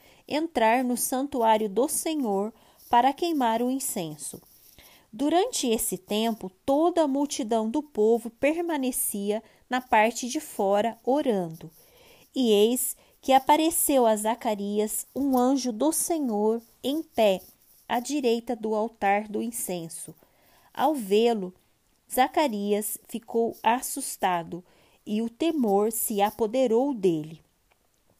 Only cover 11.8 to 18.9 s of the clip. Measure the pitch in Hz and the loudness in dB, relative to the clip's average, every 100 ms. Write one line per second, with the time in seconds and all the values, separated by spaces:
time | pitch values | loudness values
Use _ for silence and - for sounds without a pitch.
11.8 | _ _ - - _ 262 240 208 214 247 | _ _ -20 -20 _ -2 4 6 6 2
12.8 | - - _ _ - 262 262 302 320 - | -4 -8 _ _ 4 4 6 4 2 0
13.8 | - 277 226 214 214 240 240 208 202 208 | 2 4 4 2 0 -2 -2 -4 -2 -2
14.8 | 214 - - 254 277 254 247 277 247 214 | -2 -4 -8 -4 0 2 2 2 -2 0
15.8 | 294 320 - 330 262 208 214 233 - _ | 0 0 -2 -2 -2 0 0 -2 -8 _
16.8 | 247 302 311 - 214 185 - _ _ _ | -4 -4 -4 2 2 2 -6 _ _ _
17.8 | - 240 240 294 254 233 233 226 214 214 | -6 -6 -2 -2 0 0 -2 -6 -4 -2
18.8 | 226 | -4